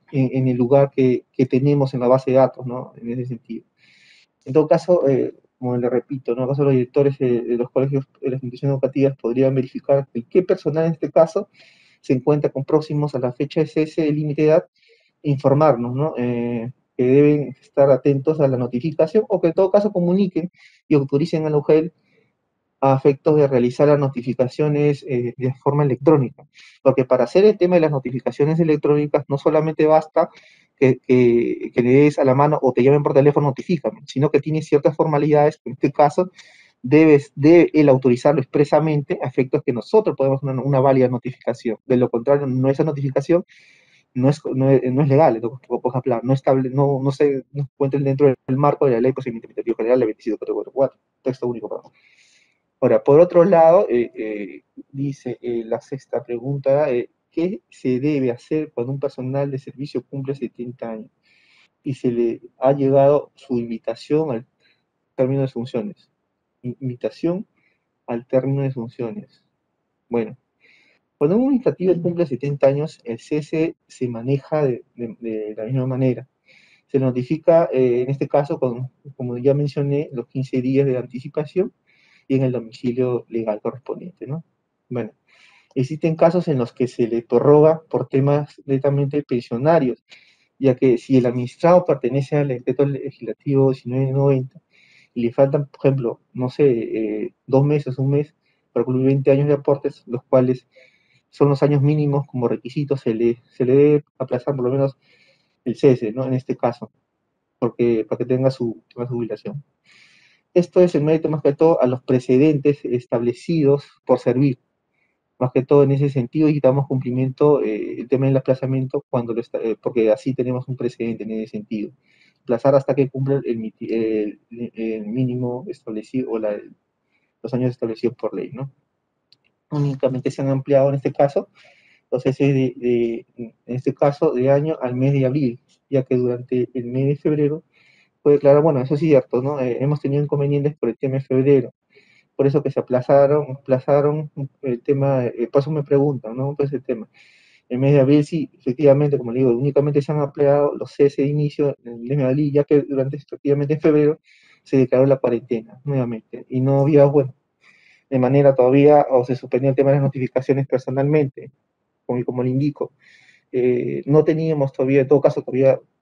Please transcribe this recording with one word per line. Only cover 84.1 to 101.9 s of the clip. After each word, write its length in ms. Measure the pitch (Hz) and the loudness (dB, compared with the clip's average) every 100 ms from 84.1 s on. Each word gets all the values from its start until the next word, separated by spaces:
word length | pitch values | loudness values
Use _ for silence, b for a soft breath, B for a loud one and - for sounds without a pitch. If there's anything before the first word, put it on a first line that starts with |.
| - 117 | -16 -12
¿no? 180 | 160 - _ _ _ - | -12 -12 _ _ _ -12
Bueno, 220 | 123 107 _ _ b b b b 135 | -10 -10 _ _ b b b b -6
existen 400 | 131 156 165 160 | -6 -4 -4 2
casos 320 | 170 175 165 | 2 2 -2
en 100 | 135 | -2
los 140 | 117 | -2
que 160 | - 123 | -4 -6
se 200 | - 117 | -2 -2
le 140 | 117 | -2
prorroga 600 | - 120 139 147 156 160 - | 0 2 4 6 6 2 -4
por 180 | 123 127 | -6 -2
temas 540 | 135 139 147 143 - - | 0 0 0 -2 -12 -4
netamente 580 | 135 139 139 143 147 | -2 0 -2 -2 -4
pensionarios, 800 | 143 123 - 117 151 165 127 117 _ b b b b - | -4 -6 -4 -2 2 2 0 -4 _ b b b b -2
ya 180 | 135 123 | 0 2
que 220 | 135 120 | 2 2
si 200 | - 131 | 2 2
el 80 | 123 | 2
administrado 580 | 123 123 - 170 180 | -2 -6 0 4 4
pertenece 540 | 180 143 - 135 135 151 | 2 -2 -2 -4 -2 -2
al 100 | 143 | -2
decreto 380 | 123 - 127 139 | -4 -4 -2 -2
legislativo 840 | 139 135 - 113 - 143 135 135 | -2 -10 -12 -14 -10 -2 2 2
diecinueve 400 | 131 123 127 135 | 0 -6 -4 -2
noventa 500 | 135 139 135 131 - _ b b b b | 0 0 0 -4 -14 _ b b b b
y 80 | 120 | -4
le 120 | 117 | -4
faltan, 340 | 127 139 147 139 | 2 2 2 -6
por 180 | - 143 | -2 -2
ejemplo, 360 | 135 117 - _ | 0 -4 -8 _
no 160 | 120 127 | -8 -6
sé, 140 | - 143 117 113 110 107 107 - | 2 2 2 -4 -6 -4 -6 -8
eh, 80 | _ - | _ -2
dos 200 | 131 143 | 0 2
meses, 320 | 151 143 131 | 0 -4 -4
un 140 | 135 | -2
mes, 220 | 143 147 _ _ _ _ | -2 -4 _ _ _ _
para 140 | 123 120 | -4 -2
cumplir 200 | 127 131 | 0 2
veinte 260 | 139 135 | 2 2
años 160 | 180 147 | 2 2
de 60 | 143 | 0
aportes, 480 | 143 139 143 - - | 0 -2 -4 -10 -12
los 180 | 120 | -10
cuales 420 | - 131 127 127 _ b b b b b _ | 0 2 2 -2 _ b b b b b _
son 160 | - 143 | 0 0
los 140 | 139 | 2
años 180 | 143 143 | 2 2
mínimos 460 | 143 | 2